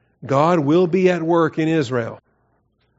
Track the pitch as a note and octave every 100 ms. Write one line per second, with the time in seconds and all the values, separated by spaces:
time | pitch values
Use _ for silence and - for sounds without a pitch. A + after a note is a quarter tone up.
0 | _ _ B2 C#3 D#3 F3 C#3 E3+ F3+ F#3
1 | F#3 F3 D#3+ E3+ D#3+ E3 D#3+ E3 B2 B2+
2 | A2+ G#2+ _ _ _ _ _ _ _